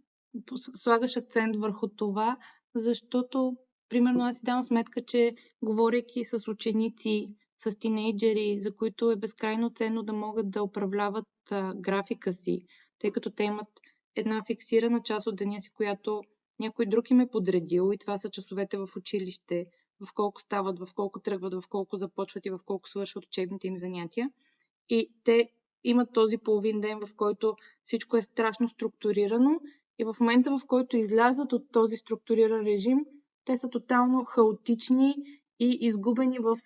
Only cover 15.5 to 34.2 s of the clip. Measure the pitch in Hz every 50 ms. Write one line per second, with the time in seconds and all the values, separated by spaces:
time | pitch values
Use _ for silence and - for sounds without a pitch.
15.5 | 208 208 - - _ - 214 202 196 196 - 214 214 214 - _ _ _ _ _
16.5 | _ - 214 220 - - 226 196 220 233 233 - 254 247 247 247 - 220 180 185
17.5 | 185 175 165 - 175 180 185 196 208 - - 202 202 196 - 190 - 196 185 -
18.5 | 190 196 196 196 208 196 196 185 - 190 180 - - 190 185 185 - - _ -
19.5 | 175 170 175 - _ _ _ _ _ - 196 - - - 208 202 - - - -
20.5 | 202 202 190 196 185 170 185 - - - 202 196 - 190 - 214 202 185 185 190
21.5 | 185 185 - - - 196 185 - 208 185 196 175 _ 190 196 - - 190 - 196
22.5 | 185 180 _ - 196 185 - - - 202 196 - - 196 - _ - 196 185 180
23.5 | 196 190 - 185 190 175 180 185 180 180 170 165 - 233 247 277 - _ _ _
24.5 | _ _ _ _ _ _ _ - 233 226 220 - _ _ - 240 233 233 233 -
25.5 | _ _ _ _ _ _ - 240 240 247 240 240 - 226 220 214 226 220 - 220
26.5 | 214 208 202 220 214 208 208 214 214 214 208 202 - - 208 208 202 - 226 214
27.5 | 214 - - - _ _ _ - 240 226 - - 240 226 196 - - - 220 220
28.5 | 208 - 240 233 - - 220 214 - _ 226 208 196 208 202 202 226 240 262 285
29.5 | 320 330 - - - _ _ _ _ - 220 226 214 - 233 214 233 254 247 285
30.5 | 277 254 - - 254 254 254 - 247 226 214 196 220 226 240 247 262 277 277 -
31.5 | 247 240 - _ - 226 226 220 226 - - - 220 - _ - 226 226 226 214
32.5 | 226 220 208 208 208 196 190 247 262 285 294 302 - - _ _ _ _ - -
33.5 | 254 247 - 240 - 233 - - 254 247 247 247 254 262